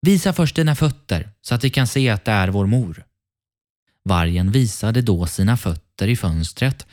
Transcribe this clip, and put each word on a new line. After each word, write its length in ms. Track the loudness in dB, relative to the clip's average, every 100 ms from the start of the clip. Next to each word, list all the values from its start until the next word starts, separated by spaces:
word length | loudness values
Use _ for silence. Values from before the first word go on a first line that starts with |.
Visa 320 | 4 2 2
först 240 | 0 0 2
dina 180 | 0
fötter 560 | 2 0 0 _ -6 -6 -14
så 140 | -4
att 100 | -2
vi 60 | 0
kan 160 | 0 0
se 220 | 2 0
att 160 | 0
det 80 | 0
är 160 | 0 2
vår 180 | 0 2
mor. 380 | 0 0 -8 -18 _ _ _ _ _ _ _ _ _
Vargen 460 | -2 0 2 0 2
visade 520 | 2 0 -2 -2 0
då 240 | 0 0 -2
sina 300 | -2 0 0
fötter 520 | -2 -8 _ -6 -2
i 80 | 0
fönstret. 720 | -2 -2 -4 -2 -4 -4 -10